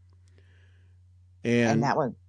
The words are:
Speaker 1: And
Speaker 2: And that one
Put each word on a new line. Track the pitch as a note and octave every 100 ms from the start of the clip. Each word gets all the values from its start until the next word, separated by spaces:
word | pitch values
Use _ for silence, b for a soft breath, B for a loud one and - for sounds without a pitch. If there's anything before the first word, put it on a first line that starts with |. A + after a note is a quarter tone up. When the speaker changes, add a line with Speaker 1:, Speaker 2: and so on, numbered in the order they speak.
| _ _ b b b b b b b b b _ _ _
Speaker 1:
And | A#2+ A#2+ A2+
Speaker 2:
And | A2+
that | B2
one | D3 B2+ -